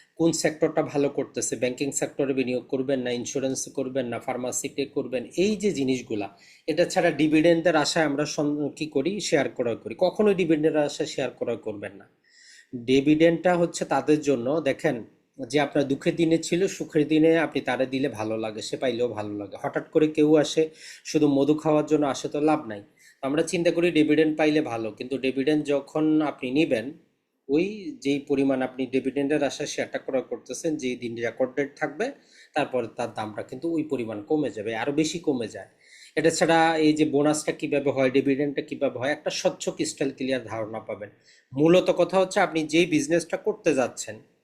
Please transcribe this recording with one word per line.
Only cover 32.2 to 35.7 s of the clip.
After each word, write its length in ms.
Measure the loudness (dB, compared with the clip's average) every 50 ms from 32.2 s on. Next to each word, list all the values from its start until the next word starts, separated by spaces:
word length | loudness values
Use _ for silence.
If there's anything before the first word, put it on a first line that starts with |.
| _ _ _ -20 -20 _ -4
তারপরে 340 | -4 -2 -2 -2 -4 -4 -4 -6
তার 180 | -8 -8 -8 -6
দামটা 280 | -8 -10 -8 -8 -10 -12
কিন্তু 300 | -12 -10 -8 -6 -4 -4
ওই 100 | -4 -4
পরিমাণ 400 | -4 -4 -4 -4 -6 -8 -10 -4
কমে 280 | -2 -2 0 0 -2
যাবে, 260 | -4 -6 -6 -6 -4
আরও 160 | -4 -4 -2 0
বেশি 260 | 0 0 0 -2 -4
কমে 300 | -2 -2 -2 -2 -4 -6
যায়। 200 | -8 -12 -16 -18